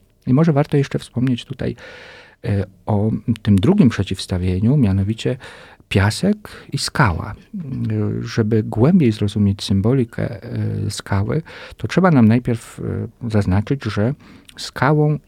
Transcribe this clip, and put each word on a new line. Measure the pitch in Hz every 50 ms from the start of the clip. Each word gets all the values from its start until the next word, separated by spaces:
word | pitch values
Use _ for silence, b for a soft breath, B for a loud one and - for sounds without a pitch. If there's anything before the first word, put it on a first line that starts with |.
| _ _ _ _ _
I | 131 127
może | 147 165 165
warto | 139 139 147 - 156
jeszcze | 143 139 - - -
wspomnieć | - - - 120 123 135 123 117 -
tutaj, | - 131 - 120 120 117 B B B B B B B B B B B B _ -
e, | - 101 101 - - - _ _
o | - 110 98 107 110 120 - - 123 113 -
tym | - 117 101
drugim | 92 101 151 202 208 160 117
przeciwstawieniu, | - - 98 - 95 - - - 95 87 90 92 90 92 107 117 147
mianowicie | 151 120 95 95 98 95 104 113 - - 131 127 127 B B B B B B B B _ _
piasek | - 101 95 107 - - 175 196 208 208 - - - - - -
i | - 139
skała. | - - - - 139 95 80 90 - 107 104 - - _ - 190 156 131 131 120 117 110 107 107 104 104 110 117
Żeby | 120 117 - 120 110 107 117 107
głębiej | 117 120 - 107 120 156 196 185 139 113
zrozumieć | 107 - 104 101 - 107 101 98 98 - -
symbolikę, | - 98 98 95 113 135 135 117 117 - 104 107 - 107 95
e, | - - 117 107 107 107 104 104 104 104
skały, | - - - - 101 98 101 117 131 160 B B B B B B B
to | - - -
trzeba | - 170 190 180
nam | 151 127 113 107
najpierw, | 117 127 127 127 117 113 - - - - 113 107 95 101 107 113 - _ 120
e, | 117
zaznaczyć, | 107 104 98 90 90 104 104 - 143 135 -
że | 113 - 104 104 123 147 B B B B B B B B
skałą | - - - - - 123 143 156 151 151 151 151 - -